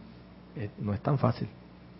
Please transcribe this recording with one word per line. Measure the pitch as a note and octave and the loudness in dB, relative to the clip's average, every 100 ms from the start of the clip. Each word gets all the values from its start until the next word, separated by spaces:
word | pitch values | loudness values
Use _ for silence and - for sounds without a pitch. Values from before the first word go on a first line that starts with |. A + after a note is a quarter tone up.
| - - - - - D#3 | -16 -18 -18 -20 -12 -6
eh, | G#2 - | -6 -2
no | G#2+ | 0
es | G2+ | 2
tan | - C#3+ | 4 6
fácil. | A#2+ - - - - - - | 6 4 -2 -8 -18 -18 -18